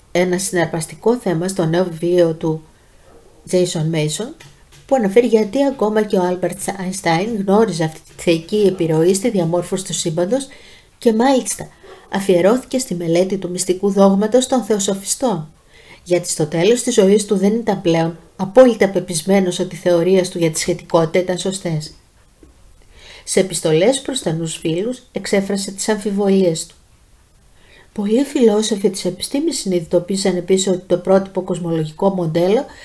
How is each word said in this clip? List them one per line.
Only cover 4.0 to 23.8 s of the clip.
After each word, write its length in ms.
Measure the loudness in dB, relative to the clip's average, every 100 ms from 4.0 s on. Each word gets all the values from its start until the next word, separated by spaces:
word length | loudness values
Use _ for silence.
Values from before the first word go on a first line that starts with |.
| -2 -4 -10 -12 -20 -20 _ -12 -2
που 100 | 0
αναφέρει 320 | 4 4 4
γιατί 380 | 2 2 0 0
ακόμα 380 | 0 0 0
και 140 | 0 0
ο 60 |
Άλμπερτ 360 | 0 -2 -4 -6 -8 -6
Αϊνστάιν 560 | -6 -4 0 0 -2 -4
γνώριζε 480 | 0 2 2 0
αυτή 160 | -4 -6
τη 240 | -20 -6
θεϊκή 420 | 0 0 0 2 2
επιρροή 460 | 2 0 2 2
στη 160 | 2 0
διαμόρφωση 560 | 0 0 -2 -4 -6 -6
του 80 |
σύμπαντος 540 | -6 -4 -2 -2 -2 -6 -18 -20 -20 _ -2
και 160 | 0
μάλιστα 540 | 2 2 2 -2 -8 -10 _ -20 -20 -8
αφιερώθηκε 680 | -4 2 4 4 2 -2 -6
στη 180 | -4 -6
μελέτη 420 | 0 2 0 -2
του 120 | -6
μυστικού 420 | -6 -4 -2 0
δόγματος 560 | 4 4 4 2 2 2
των 140 | -2
θεοσοφιστών, 880 | 0 -2 -2 -4 -6 -4 -2 -4 -8 _ _ -20 -20 -12
γιατί 260 | -2 -2 -2
στο 160 | -4 -2
τέλος 360 | 2 2 2
της 120 | 2
ζωής 320 | 4 4 4 2
του 120 | 0
δεν 160 | 2
ήταν 280 | 0 -2 -2
πλέον 360 | 0 0 0 -6 -14 -10
απόλυτα 540 | 2 6 6 6 2
πεπισμένος 680 | 0 -4 -4 2 2 2 -2
ότι 160 | -6 -2
οι 40 |
θεωρίες 500 | 2 2 4 2 2
του 80 | 0
για 140 | -2
τη 80 | -2
σχετικότητα 600 | -4 -4 0 0 2 0
ήταν 180 | -2 -4
σωστές. 560 | -4 -6 -6 -6 -8 -18 _ _ _ _ -20 _ -20 _ -20 -20 -20 -18
Σε 160 | -2 0
επιστολές 600 | 0 -2 0 2